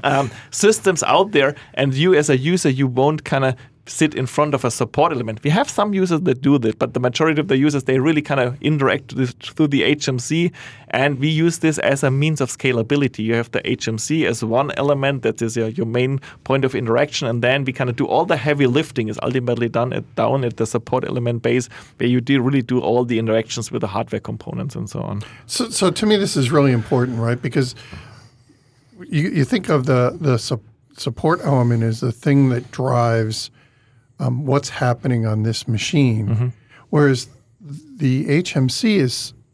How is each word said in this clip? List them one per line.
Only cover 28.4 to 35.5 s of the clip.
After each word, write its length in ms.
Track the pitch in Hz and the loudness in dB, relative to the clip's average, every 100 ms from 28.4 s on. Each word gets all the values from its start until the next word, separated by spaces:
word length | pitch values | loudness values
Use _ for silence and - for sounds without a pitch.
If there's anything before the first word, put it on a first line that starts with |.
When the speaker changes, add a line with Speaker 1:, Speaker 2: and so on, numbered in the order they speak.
| _ _ _ _ _ - 180 | _ _ _ _ _ -20 -4
Speaker 2:
you, 200 | 160 156 | -2 0
you 160 | 170 135 | 0 0
think 240 | 226 - | 0 0
of 160 | 151 131 | 0 2
the, 320 | 127 123 - | 2 2 0
the 180 | 151 123 | 0 0
sup-, 240 | - 123 - _ _ - | 0 -6 -8 _ _ -8
support 420 | - 110 160 175 | -8 -2 0 0
element 400 | 165 135 120 117 | 2 2 2 2
as 160 | 113 110 | 0 -2
the 120 | 127 | -4
thing 380 | - 147 139 135 | -2 2 4 4
that 220 | 120 123 | 2 -4
drives, 800 | - 127 123 120 113 110 110 - _ _ _ _ _ _ _ | -6 0 2 2 2 0 -4 -10 _ _ _ _ _ _ _
um, 260 | 131 123 143 | -4 -2 0
what's 240 | 139 - | 0 -2
happening 560 | - 127 120 135 123 113 | -2 -2 0 0 0 0
on 160 | 107 | 0
this 240 | 110 | -2